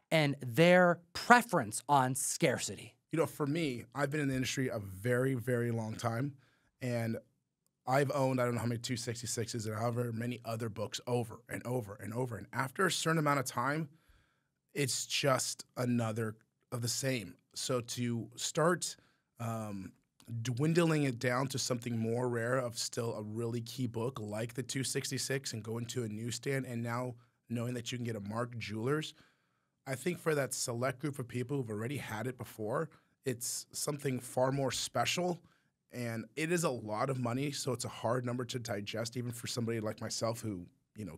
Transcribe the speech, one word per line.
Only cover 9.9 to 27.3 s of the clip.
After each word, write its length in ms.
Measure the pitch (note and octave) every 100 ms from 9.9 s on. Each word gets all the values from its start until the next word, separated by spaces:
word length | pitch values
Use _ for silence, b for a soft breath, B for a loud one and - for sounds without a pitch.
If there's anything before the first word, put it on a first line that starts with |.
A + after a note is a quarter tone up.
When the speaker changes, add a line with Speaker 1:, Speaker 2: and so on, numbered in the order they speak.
| A#2+ B2
Speaker 2:
many 280 | A2+ A#2+ A#2+ A2+
other 240 | A2+ A#2
books 320 | G#2+ G2+ - -
over 320 | B2 A#2 - -
and 160 | - A#2
over 320 | B2+ G#2 -
and 140 | G2+
over. 240 | A#2+ B2+ G2
And 80 | G2+
after 320 | A#2+ C3+ - F3+
a 60 |
certain 260 | - D#3+ E3
amount 220 | D3 C#3+
of 60 | A#2+
time, 440 | B2 B2+ D#3 D#3+ - _ - _ _ _ _ _ D3
it's 320 | C3 - -
just 580 | - C#3+ B2+ - - - -
another 600 | B2 A#2+ A2 A2 A2 A2 _ _ _
of 120 | B2
the 40 | A#2
same. 460 | - C3+ B2+ F#2 - _ -
So 240 | - B2+
to 500 | A2+ - A#2+ A#2 A2+ -
start, 600 | - - D#3+ F3 - - _ _ _ -
um, 540 | A2+ A2+ G#2+ G2 F#2 - _ _ - A#2
dwindling 640 | A#2+ B2 D#3 E3 E3 D#3
it 160 | C#3 A#2
down 280 | B2 B2 C3+
to 100 | A#2+
something 400 | - A#2 A#2+ A#2
more 300 | A2+ A#2+ B2+
rare 300 | A#2 A#2 C3
of 200 | B2 A#2
still 380 | - - A#2 A2
a 60 |
really 400 | G#2+ A2 A#2 A#2
key 260 | A2+ C3 B2
book 320 | A#2 B2 B2+
like 340 | G#2 G#2+ A#2
the 100 | -
two 200 | A2+ C3+
sixty-six 720 | B2 C#3 - B2+ - C3+ C#3
and 100 | A2+
go 140 | A2 A2+
into 260 | A#2 B2+
a 60 | A2+
newsstand 560 | G#2 A#2 - C#3+ C3+ B2+
and 180 | A#2
now 320 | A#2 A#2+ B2+ A#2 _